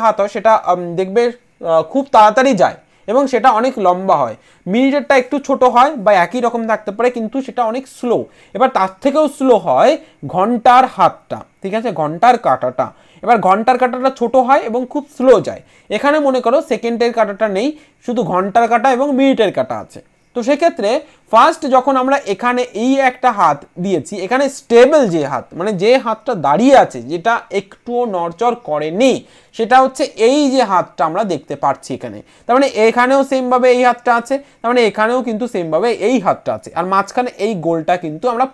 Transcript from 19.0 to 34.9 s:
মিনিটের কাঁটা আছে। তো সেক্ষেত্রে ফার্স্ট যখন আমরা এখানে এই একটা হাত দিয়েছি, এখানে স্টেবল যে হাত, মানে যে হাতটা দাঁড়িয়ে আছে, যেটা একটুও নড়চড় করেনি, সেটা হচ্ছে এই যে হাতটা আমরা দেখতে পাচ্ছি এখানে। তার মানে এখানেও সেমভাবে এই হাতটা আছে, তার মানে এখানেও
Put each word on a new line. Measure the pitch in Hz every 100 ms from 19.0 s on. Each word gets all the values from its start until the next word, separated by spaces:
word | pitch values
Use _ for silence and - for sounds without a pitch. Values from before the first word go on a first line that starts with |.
| 285 262
মিনিটের | 269 262 202 143
কাঁটা | 123 110
আছে। | 95 - - _ _ 240
তো | 226
সেক্ষেত্রে | 285 339 330 202 277 - _ _
ফার্স্ট | 220 294 330 277
যখন | 254 262 262
আমরা | 262 277 202
এখানে | 196 247 247 247 196
এই | 247 269 262
একটা | 254 254 208
হাত | 165 143 - -
দিয়েছি, | 190 170 - 208 185
এখানে | 254 277 -
স্টেবল | - 233 254 311 226
যে | 165 135
হাত, | 127 - -
মানে | 196 185
যে | 208 262
হাতটা | 226 220 - 208 139
দাঁড়িয়ে | 156 254 254
আছে, | - 127 117
যেটা | 175 226 233 - 196
একটুও | 196 - - 240 240
নড়চড় | 180 170 165 240 - -
করেনি, | 151 156 175 262 156 - _ _ -
সেটা | 220 254
হচ্ছে | 262 269 285 - 233
এই | 285 285
যে | 262 214
হাতটা | 185 - - 165
আমরা | 170 220
দেখতে | 156 - 143
পাচ্ছি | 143 131 - 135
এখানে। | 123 104 - _
তার | - 247
মানে | 277 208 220
এখানেও | 233 254 269 269
সেমভাবে | 262 254 254 254 247
এই | 247
হাতটা | 240 262 233
আছে, | 233 269 - _
তার | 233
মানে | 247
এখানেও | 220